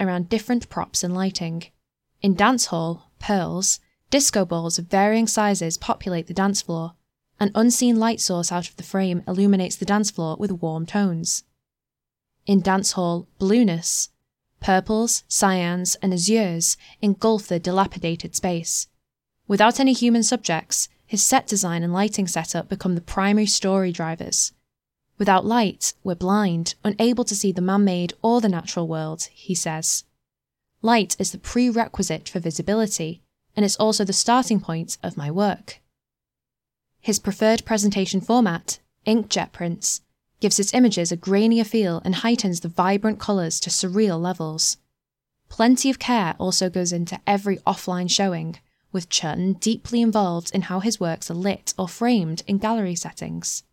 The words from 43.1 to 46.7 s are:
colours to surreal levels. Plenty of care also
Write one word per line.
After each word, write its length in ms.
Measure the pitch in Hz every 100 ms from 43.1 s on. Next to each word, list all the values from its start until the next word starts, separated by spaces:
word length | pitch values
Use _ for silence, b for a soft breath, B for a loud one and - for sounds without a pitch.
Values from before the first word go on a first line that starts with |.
| 208
colours 400 | - 196 165 -
to 120 | 185
surreal 500 | - 190 190 214 165
levels. 560 | 175 180 160 156 - - _ _ _ _ _ _ _
Plenty 420 | - 233 254 269
of 80 | 262
care 380 | - 240 175 -
also 320 | 185 180 185